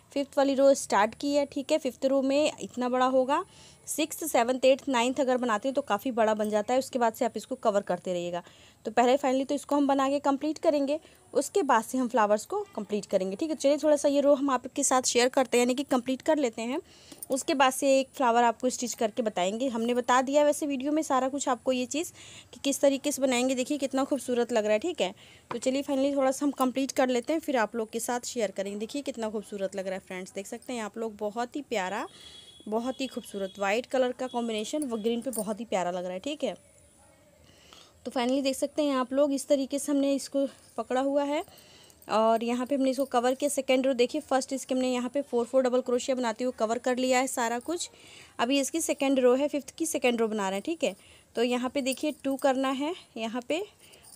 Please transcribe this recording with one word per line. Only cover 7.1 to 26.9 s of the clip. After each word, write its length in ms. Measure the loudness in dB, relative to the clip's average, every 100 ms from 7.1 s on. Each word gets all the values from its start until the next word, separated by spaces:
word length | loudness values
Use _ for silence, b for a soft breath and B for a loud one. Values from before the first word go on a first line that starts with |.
से 120 | 0
आप 120 | -2 -4
इसको 180 | -8 -2
कवर 260 | 0 0
करते 300 | 0 -4 -4
रहिएगा। 300 | -4 -4 -6 B B B B
तो 60 | -2
पहले 260 | 2 4 4
finally 300 | 2 0 0
तो 60 |
इसको 220 | -4 0 2
हम 100 | 2
बना 220 | 2 2
के 100 | 2
कंप्लीट 380 | 0 0 -2 0
करेंगे, 400 | 2 2 0 -2 B B _
उसके 280 | -2 0 0
बाद 220 | 4 2
से 140 | 2 -2
हम 100 | 0
फ्लावर्स 360 | 2 4 2 0
को 140 | -6 -6 -8
कंप्लीट 300 | -6 -6 -2
करेंगे, 300 | -2 0 -2
ठीक 140 | -4
है। 60 | 0
चलिए 200 | 2 4
थोड़ा 180 | 4 4
सा 120 | 4
ये 120 | 4
रो 140 | 6
हम 160 | 4 4
आपके 320 | 0 -2 -2
साथ 180 | 2 2
शेयर 260 | 2 2 4
करते 300 | 2 2 2
हैं, 60 |
यानी 100 | 2
कि 80 | 0
कंप्लीट 380 | 0 0 0 -2
कर 160 | 0 2
लेते 240 | 0 -2
हैं, 180 | -6 -6 B B B B -6
उसके 240 | -4 0
बाद 180 | 2 2
से 260 | 4 4 4
एक 100 | 2
फ्लावर 300 | 0 2 4
आपको 260 | 2 2 -2
स्टिच 240 | -2 -6
करके 280 | -2 -4 -2
बताएंगे। 460 | -4 -2 -2 -2 -2
हमने 260 | -2 -2
बता 260 | 0 2 2
दिया 220 | 4 4
वैसे 220 | 4 2 -2
वीडियो 260 | -4 -2
में 100 | -2
सारा 260 | 2 0 0
कुछ 200 | -2 -2
आपको 240 | -2 0
ये 140 | -2 -2
चीज़ 260 | -4 -6 B B B B
कि 80 | -6
किस 160 | -4 2
तरीके 320 | 2 2 0
से 100 | 0
बनाएंगे। 320 | 0 2 2
देखिए 240 | 0 -2 -2
कितना 260 | -2 -2
खूबसूरत 480 | 0 -2 -2 -2 0
लग 120 | 0
रहा 80 | 2
है, 60 | 0
ठीक 220 | 0 -2
है। 140 | -4 B B B _
तो 80 | -4
चलिए 240 | -2 -2
finally 320 | 0 0 0 2
थोड़ा 140 | 0
सा 140 | 0 -2
हम 40 |
कंप्लीट 400 | 0 0 0 -2